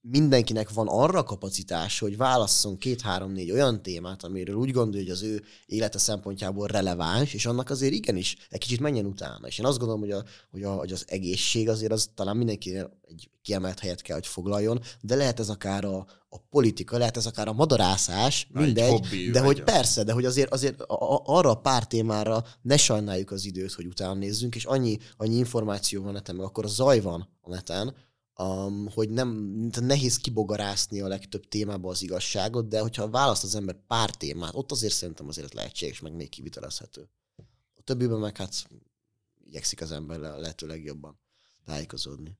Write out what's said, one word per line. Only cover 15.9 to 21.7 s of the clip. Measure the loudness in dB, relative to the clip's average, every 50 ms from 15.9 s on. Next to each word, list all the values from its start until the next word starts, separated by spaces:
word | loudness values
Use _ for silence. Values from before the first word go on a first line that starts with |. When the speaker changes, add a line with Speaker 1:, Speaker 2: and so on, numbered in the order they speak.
| -4 -4 -6 -10 -18 _ _ _
Speaker 1:
a | -20 -20 _ _
politika, | 4 6 6 6 4 2 -6 -4 0 0
lehet | 0 0 0
ez | -2 -6
akár | -6 -4 -4 -4 -4
a | 2
madarászás, | 2 4 4 6 6 6 4 4 4 2 0 2 2 2 4 2 2 -2 _ 0
Speaker 2:
Na, | 2
egy | 2
Speaker 1:
mindegy, | 4 6 6 6 6
Speaker 2:
hobbi, | 6 4 4 0 -2 -2 -2 4
Speaker 1:
de | 4 6 6
Speaker 2:
vagy | 6 6
Speaker 1:
hogy | 6
Speaker 2:
a | 4 4 4
Speaker 1:
persze, | 6 6 4 2 2 2
de | 2 2
hogy | 2 2
azért, | 2 4 4 4 4 2
azért | 0 0 0 0 -2
a, | -6 -4 -2 -2 2 2 2
a, | 2 2
arra | 4 4 6 8 6
a | 6 4
pár | 4 4